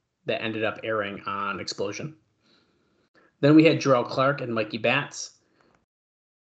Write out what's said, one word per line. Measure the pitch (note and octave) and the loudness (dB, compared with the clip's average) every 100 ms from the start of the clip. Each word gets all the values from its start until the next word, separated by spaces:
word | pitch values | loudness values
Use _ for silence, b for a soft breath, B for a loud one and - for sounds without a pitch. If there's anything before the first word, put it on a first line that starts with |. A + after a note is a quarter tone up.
| _ _ - | _ _ -6
That | A2 | -4
ended | A2+ A2 | -4 -4
up | G#2+ G#2 | -4 -6
airing | A2+ A2 G2+ G2+ G2 | -4 -4 -4 -8 -8
on | G2+ G2+ F#2+ | -6 -6 -6
Explosion. | - - - - - - _ _ _ _ _ _ _ _ _ _ _ - | -8 -8 -8 -8 -12 -14 _ _ _ _ _ _ _ _ _ _ _ 0
Then | C#3+ D#3 | 6 8
we | |
had | D#3 C3+ | 8 4
Jarrell | C#3 B2 A#2 | 2 2 0
Clark | - C3+ C#3+ | 0 0 0
and | A#2 | -4
Mikey | A2+ G#2 A2 | -4 -4 -2
Batts. | A#2 C3+ C#3+ - - _ _ _ _ _ _ _ _ _ _ _ _ | 0 0 -2 -10 -16 _ _ _ _ _ _ _ _ _ _ _ _